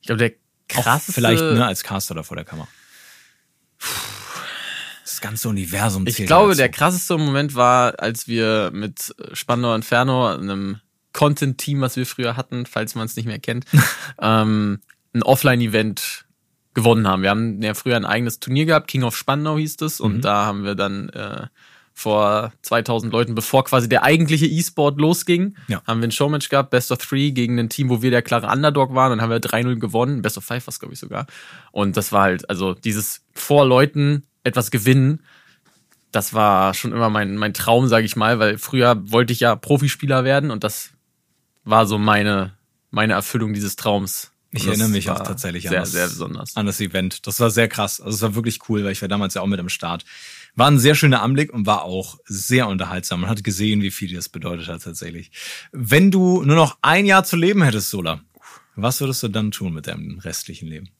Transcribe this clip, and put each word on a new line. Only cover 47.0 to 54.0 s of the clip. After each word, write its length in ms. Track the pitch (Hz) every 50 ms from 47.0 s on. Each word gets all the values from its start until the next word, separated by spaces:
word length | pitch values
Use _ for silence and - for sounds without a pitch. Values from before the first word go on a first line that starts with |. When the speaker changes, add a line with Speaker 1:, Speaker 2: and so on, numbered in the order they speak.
| 92 92 - - -
Speaker 2:
Das 120 | - 101 -
war 120 | 120 113
sehr 180 | 104 117 117 110
krass. 320 | - - 104 98 - -
Also 160 | - 95 110
es 60 | 101 110
war 120 | 110 98
wirklich 340 | 117 113 117 110 - - -
cool, 140 | 110 104 101
weil 80 | 98 95
ich 80 | - 101
war 60 | 95
damals 260 | 101 101 101 95 -
ja 80 | 98 90
auch 40 |
mit 140 | 101 101 92
am 80 | 87 90
Start. 360 | - - - 85 85 82 - - - - - - - - - _ _
War 120 | - 120 143
ein 120 | 147 135
sehr 160 | 117 143 151
schöner 260 | 143 - 147 131 117 101
Anblick 300 | 120 135 139 151 151 -
und 140 | 117 104
war 160 | 104 104 95 76
auch 340 | 90 92 95 95 - - _ _
sehr 420 | _ 104 95 - - 123 127 123
unterhaltsam. 540 | 107 95 92 95 85 92 92 90 - 92 87
Man 100 | 87 92
hat 140 | 113 104 98
gesehen, 360 | 110 98 90 104 107 107 104 101
wie 100 | 98 -
viel 160 | -